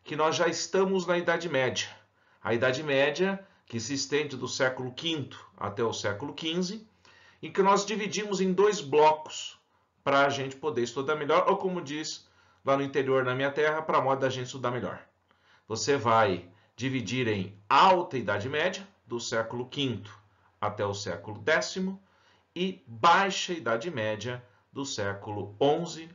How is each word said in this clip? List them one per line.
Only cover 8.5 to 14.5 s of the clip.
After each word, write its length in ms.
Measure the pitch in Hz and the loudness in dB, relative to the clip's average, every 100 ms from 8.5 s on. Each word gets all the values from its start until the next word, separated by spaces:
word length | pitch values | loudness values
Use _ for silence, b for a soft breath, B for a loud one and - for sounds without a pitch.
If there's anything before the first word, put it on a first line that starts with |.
dois 260 | 180 208 190 | 4 4 4
blocos 800 | 143 151 156 208 - - - - _ _ _ _ | 2 6 6 6 -2 -12 -12 -16 _ _ _ _
pra 260 | - 139 135 | 2 4 4
gente 260 | 123 135 - | 2 -4 -6
poder 280 | 156 120 | -4 -2
estudar 320 | 120 143 135 151 | -2 -2 -2 -2
melhor, 300 | 143 165 - | 2 4 4
ou 100 | 196 | 2
como 240 | 190 175 | 0 -4
diz 480 | 139 151 151 - b b b b | -6 -8 -8 -10 b b b b
lá 140 | 135 139 | 0 0
no 60 | |
interior, 400 | 139 139 131 131 | 2 0 2 2
na 100 | 127 | 2
minha 160 | 127 139 | 0 0
terra, 320 | 139 151 156 | 2 2 0
pra 200 | 156 156 | 0 0
moda 200 | 135 135 | 2 0
da 80 | 131 | 0
gente 160 | 120 | -2
estudar 240 | 123 | -8